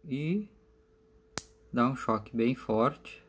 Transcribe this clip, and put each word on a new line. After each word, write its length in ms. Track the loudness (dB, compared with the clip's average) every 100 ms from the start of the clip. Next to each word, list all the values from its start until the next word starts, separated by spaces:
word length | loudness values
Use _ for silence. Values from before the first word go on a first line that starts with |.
e 460 | -6 -4 -2 -2 -4 -16 _ _ _ _ _ -20 _ -8 -8 -20 -6
dá 160 | 0 2
um 80 | 2
choque 400 | 0 -2 -2 0
bem 180 | 2
forte 720 | 0 0 2 2 0 -18 -20